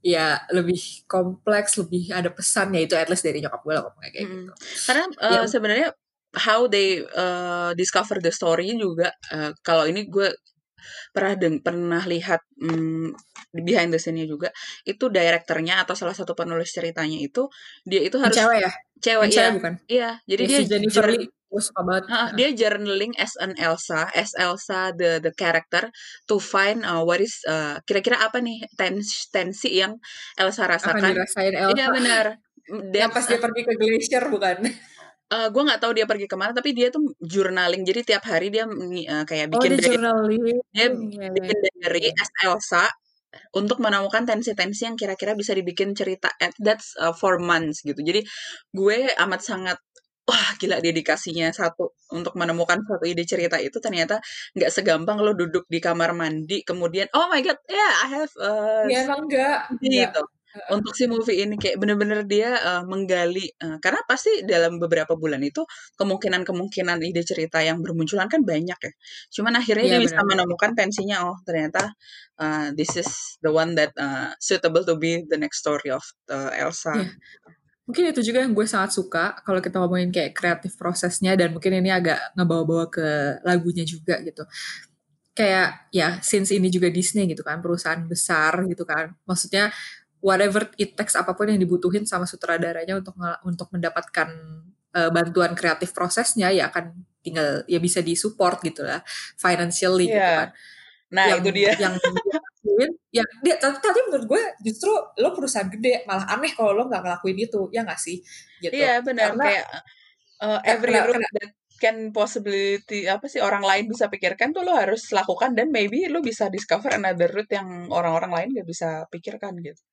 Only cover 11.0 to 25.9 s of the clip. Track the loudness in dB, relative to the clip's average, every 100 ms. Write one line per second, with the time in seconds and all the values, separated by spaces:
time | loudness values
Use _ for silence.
11 | -6 -2 0 2 0 0 -2 -2 0 -2
12 | 0 -4 0 -2 _ _ -2 0 0 -2
13 | -6 -8 _ -20 -14 -8 0 2 2 0
14 | -2 -4 -4 -4 -6 -8 -16 -14 -10 -2
15 | 0 2 4 2 0 -4 0 0 0 -2
16 | -4 -6 -8 -6 -4 -4 -4 -6 -6 -4
17 | -4 -4 -4 -2 -4 -4 -20 -20 -2 0
18 | 2 0 2 4 4 4 2 -4 -16 _
19 | 0 4 4 6 4 2 -4 -8 _ 0
20 | 0 -6 -4 0 2 2 2 2 2 4
21 | 4 2 -2 _ _ -6 -4 -4 -2 -2
22 | -2 -2 -2 2 2 4 2 2 -2 -2
23 | -2 -2 -4 -2 -6 -2 0 0 -2 -2
24 | 0 -2 -2 -2 -2 -2 -4 -4 -2 0
25 | 0 2 -2 -2 0 0 0 -2 -2